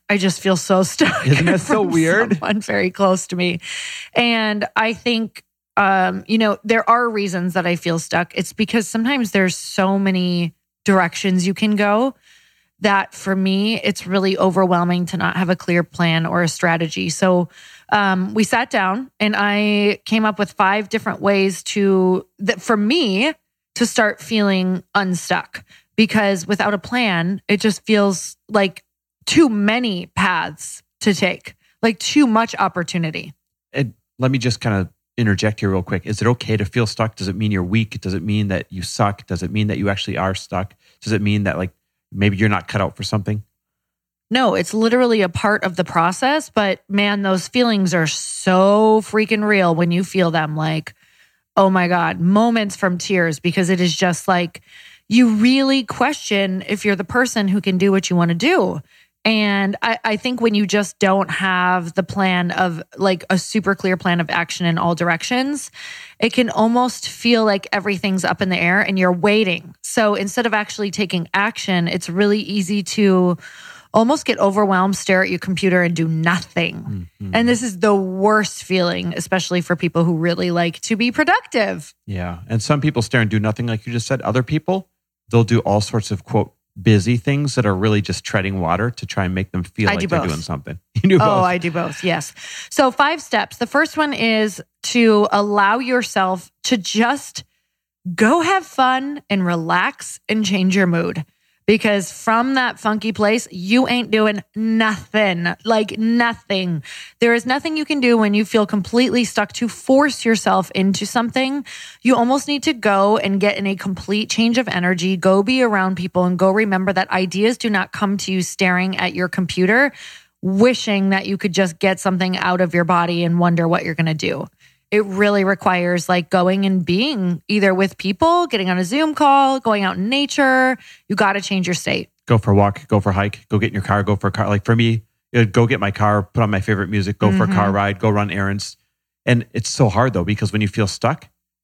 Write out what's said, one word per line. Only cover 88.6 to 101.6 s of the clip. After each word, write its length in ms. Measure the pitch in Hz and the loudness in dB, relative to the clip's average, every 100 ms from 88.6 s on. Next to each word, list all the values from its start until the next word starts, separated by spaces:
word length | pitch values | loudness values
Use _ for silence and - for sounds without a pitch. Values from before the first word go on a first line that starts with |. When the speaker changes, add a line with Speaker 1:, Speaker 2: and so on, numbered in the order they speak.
Speaker 2:
water 300 | 82 90 120 | 0 0 -2
to 160 | - - | -4 -8
try 180 | - | -4
and 100 | 92 | -2
make 160 | 92 98 | -2 -4
them 140 | 92 | -6
feel 240 | 87 - 104 | -8 -2 0
Speaker 1:
I 40 | |
Speaker 2:
like 80 | 101 | 0
Speaker 1:
do 80 | 95 | -2
Speaker 2:
they're 100 | 170 | -2
Speaker 1:
both. 80 | 92 | -2
Speaker 2:
doing 120 | 76 | -4
something. 360 | 85 80 - 82 _ | -6 -10 -10 -16 _
<laughs> 160 | - | 0
You 60 | 190 | 4
do 80 | 185 | 4
Speaker 1:
Oh, 20 | |
Speaker 2:
both. 240 | 214 196 | 4 4
Speaker 1:
I 120 | 180 180 | 2 0
do 140 | 170 | -4
both. 340 | 165 170 147 | -4 -6 -6
Yes. 300 | 180 147 - - - - - | -4 -4 -6 -14 -16 -16 -10
So 220 | - 269 | 0 2
five 320 | 254 285 330 | 2 0 0
steps. 340 | - 214 202 - | -2 -4 -2 -6
The 100 | 233 | -4
first 300 | 277 311 311 | 0 -2 0
one 160 | 302 | -2
is 500 | 269 226 220 214 - - _ | 0 0 0 0 -4 -18 _
to 420 | - 240 226 208 208 | -4 2 4 4 4
allow 460 | 202 208 208 196 233 | 2 0 2 2 2
yourself 760 | 254 247 - 202 185 185 - _ | 0 -2 -2 -2 0 -2 -8 _
to 120 | - 240 | -2 -2
just 680 | 170 214 240 277 - - - _ _ _ _ _ 185 | -2 0 0 0 -6 -16 -18 _ _ _ _ _ -10
go 280 | 170 220 339 | 0 2 4
have 240 | 330 381 330 | 2 0 -2
fun 560 | - 254 262 277 285 - | 0 2 2 -2 -8 -4
and 160 | 196 180 | -2 0
relax 720 | 170 160 175 226 - - - - | -2 0 0 0 -4 -16 -16 -4
and 160 | 214 | -2
change 320 | 202 196 185 190 | 0 2 2 4
your 100 | 180 | 2
mood. 380 | 170 175 175 151 _ _ _ | 2 -2 -6 -10 _ _ _